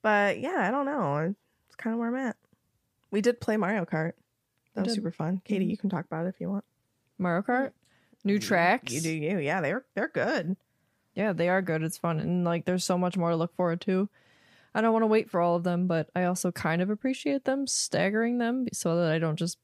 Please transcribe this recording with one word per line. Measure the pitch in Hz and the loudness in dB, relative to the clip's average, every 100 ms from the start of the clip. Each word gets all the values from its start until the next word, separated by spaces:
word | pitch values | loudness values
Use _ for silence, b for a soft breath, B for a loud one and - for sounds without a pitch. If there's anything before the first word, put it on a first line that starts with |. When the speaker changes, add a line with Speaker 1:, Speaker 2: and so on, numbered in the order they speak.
Speaker 1:
But | 220 208 202 - | 4 4 4 0
yeah, | 277 370 190 | -2 0 0
I | |
don't | 262 277 | 0 -2
know. | 294 160 143 160 202 _ _ _ | -2 0 0 -2 -4 _ _ _
It's | - | -8
kinda | 220 226 | -4 -2
where | 233 | -2
I'm | 254 | -2
at. | 262 - _ _ _ _ _ _ _ | -4 -6 _ _ _ _ _ _ _
We | 202 | 0
did | 226 240 | 2 0
play | - 220 | -2 0
Mario | 185 214 170 | 0 0 -2
Kart. | 156 165 - _ _ _ _ _ - | -2 -2 -6 _ _ _ _ _ -4
That | |
Speaker 2:
We | |
Speaker 1:
was | 196 | -2
Speaker 2:
did. | 214 | -2
Speaker 1:
super | 208 | -4
fun. | - 156 185 | -4 -4 -4
Katie, | - 202 196 | -2 -2 0
Speaker 2:
Mm-hmm. | |
Speaker 1:
you | 214 | -2
can | 196 | -2
talk | 175 - | -4 -4
about | 160 175 | -6 -6
it | |
if | - | -6
you | 175 | -6
want. | 196 - _ _ _ _ - | -6 -8 _ _ _ _ -4
Speaker 2:
Mario | 180 170 | 0 0
Kart? | 202 247 269 _ b b b b | 0 0 -2 _ b b b b
New | 196 202 | 0 0
Speaker 1:
You, | |
Speaker 2:
tracks? | 208 190 170 233 - | 2 4 4 2 0
Speaker 1:
you | 123 | -4
do | 165 | -2
you. | 160 151 196 | -2 -2 0
Yeah, | 139 185 | 0 0
they're, | 147 214 - - | 0 -2 -6 -6
they're | 302 | -4
good. | - 202 285 165 190 _ _ _ _ _ - | -2 0 -2 -2 -6 _ _ _ _ _ -2
Speaker 2:
Yeah, | 208 | -2
they | 165 175 | 2 2
are | 185 | 2
good. | 180 160 | 0 -2
It's | 160 - | -2 -2
fun. | 170 160 | -2 -2
And, | - 180 175 | 0 0 2
like, | 170 170 | 0 0
there's | 180 - | -2 0
so | 180 | 0
much | 180 185 | 0 0
more | 170 | 0
to | 165 | 0
look | 175 - | -2 0
forward | 180 170 | 0 0
to. | - 185 208 b b b b b b - | 0 0 0 b b b b b b 0
I | |
don't | 226 | 2
wanna | 226 220 | 2 4
wait | 220 - | 2 2
for | 180 | 0
all | 175 175 | 2 2
of | |
them, | 175 175 180 | 0 0 0
but | 165 151 180 | 0 -2 0
I | 180 | 0
also | 180 180 | 0 -2
kind | - 160 165 | -2 -2 0
of | 185 | 0
appreciate | 208 262 262 294 277 - | -2 -2 -2 -2 -2 0
them | 269 269 | -2 -2
staggering | - - - 185 214 233 240 | -4 -2 0 0 2 0 0
them | 233 254 240 | 0 0 -4
so | - 175 170 | -2 0 2
that | 170 | 2
I | 160 | 2
don't | 160 156 | 0 0
just | 170 - | -4 -6